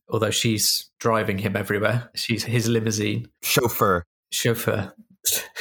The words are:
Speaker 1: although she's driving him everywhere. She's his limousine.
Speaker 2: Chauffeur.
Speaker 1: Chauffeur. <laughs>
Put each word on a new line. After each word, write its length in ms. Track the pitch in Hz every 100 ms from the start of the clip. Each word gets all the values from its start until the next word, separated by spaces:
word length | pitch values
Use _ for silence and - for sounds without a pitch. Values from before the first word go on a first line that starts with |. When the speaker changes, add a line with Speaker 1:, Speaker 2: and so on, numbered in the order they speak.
| _
Speaker 1:
although 220 | 113 107
she's 580 | - - 107 - - - _
driving 380 | 120 110 107 98
him 180 | 104 101
everywhere. 540 | 101 104 107 120 -
She's 300 | - - 113
his 240 | - 120 113
limousine. 580 | 117 110 104 104 113 120 _
Speaker 2:
Chauffeur. 600 | - - 123 - 107 87 - _ _
Speaker 1:
Chauffeur. 600 | - 127 117 - 104 98 - - _ -
<laughs> 80 | - - -